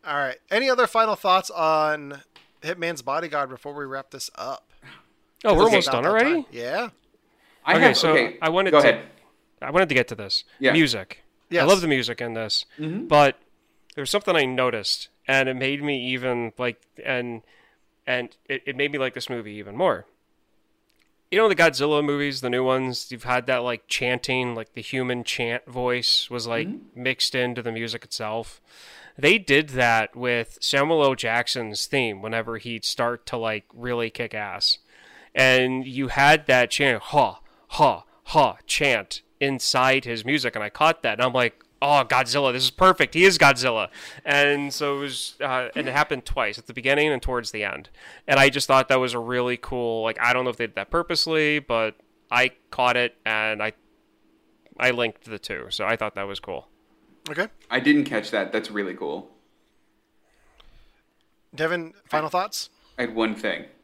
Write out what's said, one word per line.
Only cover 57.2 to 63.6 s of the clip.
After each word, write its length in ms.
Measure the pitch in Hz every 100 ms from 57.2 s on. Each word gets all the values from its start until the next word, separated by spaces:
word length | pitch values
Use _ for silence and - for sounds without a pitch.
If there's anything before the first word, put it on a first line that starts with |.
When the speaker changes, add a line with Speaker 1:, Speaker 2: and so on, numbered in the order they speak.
| -
Speaker 1:
Okay. 180 | 151 214 - _
Speaker 3:
I 80 | 123
didn't 240 | 127 147 -
catch 260 | 110 101
that. 200 | 110 95
That's 180 | 113 110
really 240 | 104 98
cool. 360 | 90 76 82 - _ _ _ _ _ _ _ _ _ _ _ _ _ - - _ _ _ _ _ _ _ -
Speaker 1:
Devin, 380 | 160 175 165 _ _
final 220 | 151 156
Speaker 3:
I, 20 |
Speaker 1:
thoughts? 400 | 180 202 - - _ _ -
Speaker 3:
I 40 |
had 120 | 120 110
one 200 | 113 104
thing. 300 | 107 80